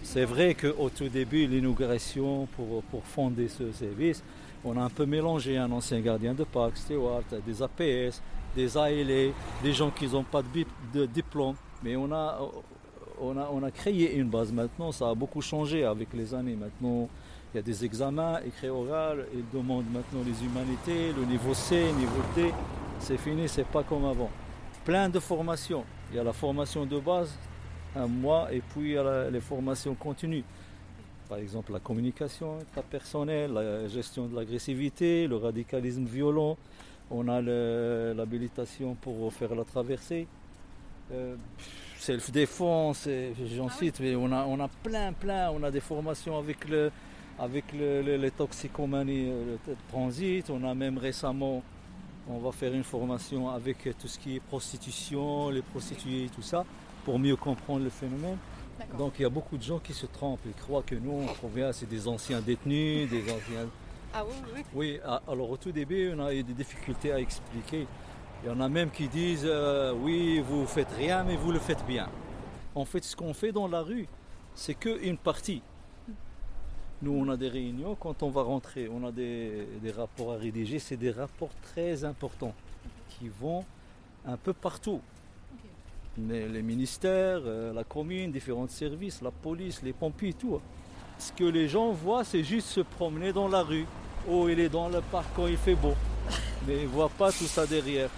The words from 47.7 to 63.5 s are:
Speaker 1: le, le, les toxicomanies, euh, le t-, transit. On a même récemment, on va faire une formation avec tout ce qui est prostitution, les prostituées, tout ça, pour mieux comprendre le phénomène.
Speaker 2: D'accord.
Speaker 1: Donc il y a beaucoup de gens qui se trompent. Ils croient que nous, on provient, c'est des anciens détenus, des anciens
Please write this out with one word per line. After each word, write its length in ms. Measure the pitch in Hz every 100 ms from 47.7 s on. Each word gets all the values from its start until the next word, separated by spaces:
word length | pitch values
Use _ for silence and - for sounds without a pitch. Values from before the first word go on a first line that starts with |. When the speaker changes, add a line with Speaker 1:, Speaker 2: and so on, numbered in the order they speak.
Speaker 1:
le, 300 | 147 143 139
le, 140 | 139 139
les 140 | 135
toxicomanies, 960 | - 143 - 139 - 143 139 139 139 127
euh, 240 | 123 120
le 40 | 113
t-, 200 | - 127 -
transit. 580 | 127 127 123 190 185 165
On 160 | 135 127
a 80 |
même 240 | 127 135 131
récemment, 640 | 131 123 139 135 135 127 - - - - - - -
on 100 | 120
va 140 | 123
faire 200 | 123 131
une 120 | 131
formation 640 | 127 123 123 120 - 135 127
avec 320 | 123 123 127 135 -
tout 100 | 120
ce 100 | -
qui 180 | 143 131
est 40 |
prostitution, 1080 | - 135 - 147 - 113 - 143 147 143 147
les 120 | 135
prostituées, 680 | - 127 117 - 131 131 127
tout 80 | 123
ça, 220 | 107 170 180 - - -
pour 140 | - 127
mieux 180 | 139 139
comprendre 480 | 143 127 - 139
le 60 | 131
phénomène. 460 | - 131 135 170 185 - - - -
Speaker 2:
D'accord. 200 | - 117
Speaker 1:
Donc 160 | 139 -
il 40 |
y 40 | 131
a 20 |
beaucoup 300 | 143 - 143
de 40 |
gens 160 | 113 165
qui 140 | -
se 140 | 139 131
trompent. 340 | - 139 127 113
Ils 80 |
croient 280 | 104 - 143
que 100 | -
nous, 180 | - 135
on 140 | 143 131
provient, 460 | - 117 113 131
c'est 160 | 120 113
des 200 | 110 107
anciens 320 | 113 - 123
détenus, 680 | 110 120 143 143 156 151 139
des 120 | 117
anciens 440 | 107 113 107